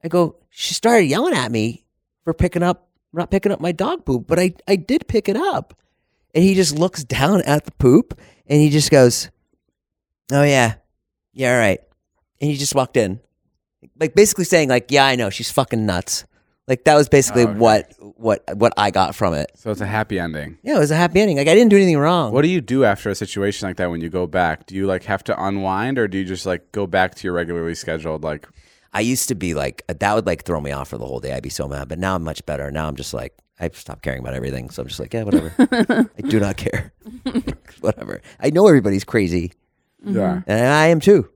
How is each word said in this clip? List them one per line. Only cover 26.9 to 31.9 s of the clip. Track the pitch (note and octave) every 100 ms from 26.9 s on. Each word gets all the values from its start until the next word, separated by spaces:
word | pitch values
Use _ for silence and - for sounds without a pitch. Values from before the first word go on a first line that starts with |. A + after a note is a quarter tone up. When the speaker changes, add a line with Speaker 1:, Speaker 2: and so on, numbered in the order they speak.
| F#2+ F#2 -
Speaker 2:
to | F#2+
your |
regularly | F2 E2+ E2+ E2+
scheduled, | D#2+ - D#2+ D#2+ D#2
like | D#2 D2+ - _ _ _ _
Speaker 1:
I | G2+
used | A2+ C3 -
to |
be | G#2+ F2
like, | D2+ C#2 - -
that | D#2+ G2+
would, | G#2+ G2
like, | D#2+
throw | - E2
me | C#2+
off | C#2 C2+
for | A1+
the | B1
whole | B1
day. | C2+
I'd | C2
be | C2+
so | - C#2
mad. | C#2
But | C2+